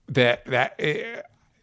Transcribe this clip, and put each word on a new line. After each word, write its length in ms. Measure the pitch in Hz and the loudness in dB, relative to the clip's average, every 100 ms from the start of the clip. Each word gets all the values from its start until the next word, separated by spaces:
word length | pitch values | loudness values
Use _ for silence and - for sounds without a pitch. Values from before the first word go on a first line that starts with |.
| - | -4
that, 360 | 131 120 120 - | 2 4 2 0
that, 280 | 123 135 - | 0 0 -2
eh, 420 | 156 147 - 233 - _ _ _ | -2 -2 -6 -12 -16 _ _ _